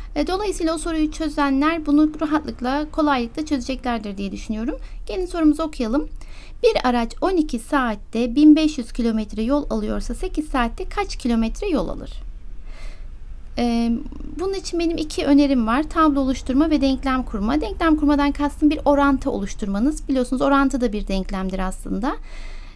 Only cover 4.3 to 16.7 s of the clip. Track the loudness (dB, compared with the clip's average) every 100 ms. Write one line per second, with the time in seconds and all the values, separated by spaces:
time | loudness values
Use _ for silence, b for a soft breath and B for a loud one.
4.3 | -6 -6 -4 -4 -6 b b -6 -4 -4
5.3 | 4 4 4 0 -2 0 0 -2 b b
6.3 | b b 0 2 4 2 2 -2 -2 0
7.3 | 2 0 -2 -2 0 0 -4 -4 -2 0
8.3 | 6 8 10 6 0 -4 -2 0 0 -2
9.3 | -2 0 0 0 -2 -2 -2 -4 -4 -4
10.3 | -4 -2 0 -2 -4 -6 -4 -4 -4 0
11.3 | 0 0 -2 -2 -2 -2 -6 -8 -10 -12
12.3 | -12 -10 -10 b b b b b -12 -12
13.3 | -12 -8 -2 0 2 0 0 -4 -10 -10
14.3 | -6 -4 -4 -4 -2 -2 -2 -4 -2 4
15.3 | 4 6 4 2 0 0 2 4 4 0
16.3 | -2 0 2 4